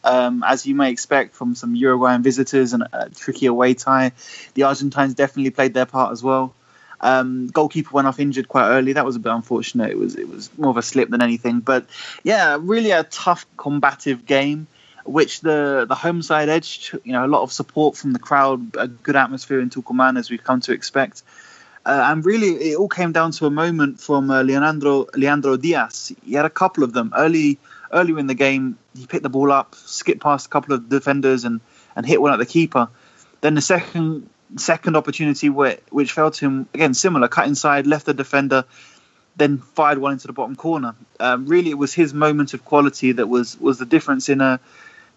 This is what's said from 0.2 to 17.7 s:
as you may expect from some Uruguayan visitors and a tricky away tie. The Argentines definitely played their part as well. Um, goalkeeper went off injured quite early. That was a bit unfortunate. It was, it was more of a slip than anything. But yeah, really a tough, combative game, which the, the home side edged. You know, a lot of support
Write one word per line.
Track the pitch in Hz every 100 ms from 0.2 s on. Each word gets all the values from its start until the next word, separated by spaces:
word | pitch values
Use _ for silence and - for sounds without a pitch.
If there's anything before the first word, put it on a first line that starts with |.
| 123 123 117
as | 131 135
you | 139
may | 135
expect | 120 - 143 -
from | - 123 120
some | 120
Uruguayan | 120 131 127 127 123
visitors | 123 123 131 139 127
and | 120 113
a | 120 -
tricky | - - 131 131
away | 120 127
tie. | 127 - 135 131 123 - - -
The | -
Argentines | 139 139 139 139 135 123
definitely | 139 - 131
played | - -
their | 123 127
part | 131 120
as | 117
well. | 127 131 131 - _ _ _ -
Um, | 120 131 127 127 127
goalkeeper | - 151 - 147
went | 139 135
off | 127
injured | 143 131 117
quite | 139 107
early. | 131 131
That | 143 135
was | 120
a |
bit | 113
unfortunate. | 117 110 117 117 120 107
It | 101
was, | 98 90
it | -
was | 104 104 -
more | 147
of | 120
a |
slip | 113 135 120
than | 120
anything. | 120 117 120 120
But | 113 127 - - - -
yeah, | - 214 165 147
really | 175 226 220
a | 175
tough, | 156 - - 175 - -
combative | 139 147 139 135 139 127 117
game, | 139 139 151 156 _ _ -
which | - 139 151 -
the, | 160 151 143 139 117
the |
home | 131 165 170
side | 156 156 151
edged. | 165 160 - - -
You | 117
know, | 127
a | 131
lot | 147
of | 127
support | - -